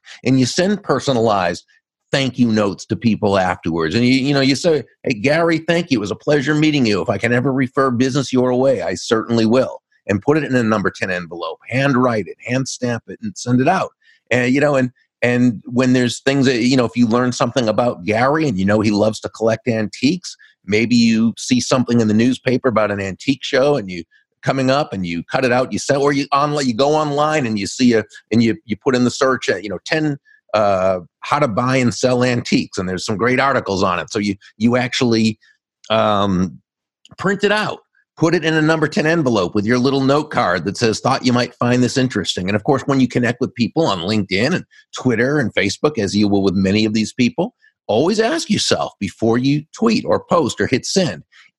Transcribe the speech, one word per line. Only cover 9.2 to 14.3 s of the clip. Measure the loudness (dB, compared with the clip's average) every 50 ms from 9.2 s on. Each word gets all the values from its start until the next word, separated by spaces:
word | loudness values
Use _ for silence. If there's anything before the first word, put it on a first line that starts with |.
| 0 0 0 2 2
will." | 4 4 2 0 0 -4 -12 _ _ _ _ _ -4
And | -2 -2
put | 0 0 0 0
it | 0
in | 0 0
a | 0 2
number | 2 0 0 0 -2
ten | -4 -4 -6 -6
envelope, | -6 -6 -8 -8 -10 -8 -8 -8 -8 -10 _ -6
handwrite | -4 -2 0 0 2 2 2 0 0 -2 -4 -6
it, | -10 -14 -8
hand | -4 -4 -4 -4 -4
stamp | -8 -6 -6 -4 -4 -6 -8 -12
it, | -16 -12
and | -12 -12 -12 -8
send | -4 0 0 2
it | 2 2
out. | 2 0 -2 -6 -8 _ _ _ _ _ _ -2